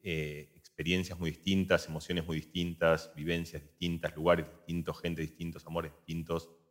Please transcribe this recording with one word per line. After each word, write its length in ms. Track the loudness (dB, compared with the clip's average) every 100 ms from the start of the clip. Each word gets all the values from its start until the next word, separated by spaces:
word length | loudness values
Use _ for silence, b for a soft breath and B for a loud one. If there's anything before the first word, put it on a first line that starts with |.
eh, 480 | -4 -2 -2 -6 -14 _
experiencias 600 | -14 -4 2 2 2 -2
muy 140 | -4
distintas, 560 | -2 2 4 6 4 2
emociones 380 | -8 -2 -2 0
muy 100 | -4
distintas, 800 | -2 -2 -2 4 4 4 0 -6
vivencias 480 | -2 -2 -2 -8
distintas, 500 | -14 _ -2 -2 -4
lugares 320 | 0 4 4 2
distintos, 500 | -10 -4 -2 -2 -4
gente 220 | -4 -2
distintos, 440 | -4 -6 -8 -8 -6
amores 280 | -4 -4
distintos. 560 | -8 -8 -6 -2 -2 -4 -14 _